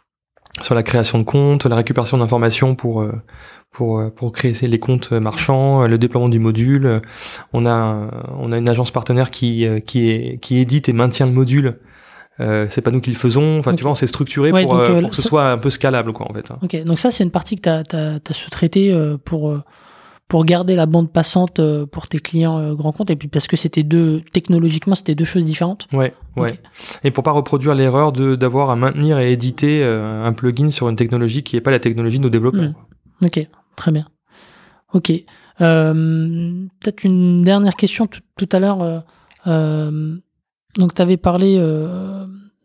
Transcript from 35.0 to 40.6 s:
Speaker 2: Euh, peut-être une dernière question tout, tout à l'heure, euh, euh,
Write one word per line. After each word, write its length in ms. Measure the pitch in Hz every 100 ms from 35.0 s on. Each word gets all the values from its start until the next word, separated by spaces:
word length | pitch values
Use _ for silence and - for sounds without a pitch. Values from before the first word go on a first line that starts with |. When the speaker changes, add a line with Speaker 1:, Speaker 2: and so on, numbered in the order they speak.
| - 165 - _ _ -
Speaker 2:
Euh, 1080 | 170 160 156 160 160 160 160 165 170 175 185 -
peut-être 240 | - 208
une 380 | 196 185 180 175
dernière 340 | 175 196 202 -
question 300 | 208 - 226
tout, 140 | - - -
tout 120 | 190
à 60 | 185
l'heure, 240 | 190 196
euh, 160 | 170 165 165 _ _ _ 180
euh, 720 | 160 156 156 151 151 156 165 - _ _ _